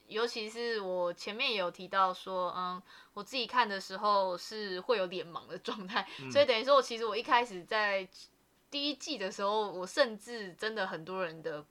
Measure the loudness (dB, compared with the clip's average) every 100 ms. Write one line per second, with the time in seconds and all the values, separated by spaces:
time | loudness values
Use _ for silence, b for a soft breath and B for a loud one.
0 | -6 0 0 -2 -6 -4 -2 -2 0 0
1 | 0 -2 -6 -2 0 0 -2 -4 -2 2
2 | 2 2 -4 -2 -2 -2 -4 -6 B B
3 | B -12 -6 -4 0 2 0 -2 -6 0
4 | 4 4 4 0 -6 -8 -6 -4 0 2
5 | 0 -4 -8 -10 -12 -10 -8 -8 -4 -4
6 | -4 -8 2 6 6 6 6 6 6 0
7 | -2 -2 4 4 4 -4 -2 2 2 2
8 | -2 -10 -20 _ _ _ _ -2 -2 -2
9 | -6 -4 -4 -2 0 2 0 -4 -2 4
10 | 4 2 -10 -8 -8 -4 -4 -2 -2 -4
11 | -6 -4 -4 -4 -6 -8 -10